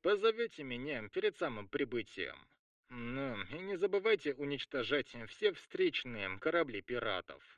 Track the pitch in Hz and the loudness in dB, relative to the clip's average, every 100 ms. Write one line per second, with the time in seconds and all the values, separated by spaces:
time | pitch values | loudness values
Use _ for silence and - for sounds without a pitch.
0 | 170 208 220 220 233 - 139 120 139 135 | 4 4 4 2 -4 -4 -6 -4 -4 -4
1 | 107 - 214 175 160 110 101 - 135 120 | -4 0 0 0 -2 -2 -4 -2 0 0
2 | 107 - 73 71 - _ _ _ _ 123 | -4 -6 -6 -6 -18 _ _ _ _ -8
3 | 117 131 139 110 98 160 190 185 196 196 | -4 -2 -2 -4 -6 -6 -4 0 2 4
4 | 202 214 151 131 143 143 - 135 110 143 | 4 4 2 -2 -2 -4 -4 -2 2 0
5 | 127 120 113 - 208 170 - 180 185 - | 0 -8 -12 2 2 2 -8 2 4 4
6 | 127 113 98 95 156 170 151 107 - 120 | -4 -4 -4 0 2 2 2 -2 -4 -2
7 | 110 92 - 67 - | 0 -2 -4 -14 -16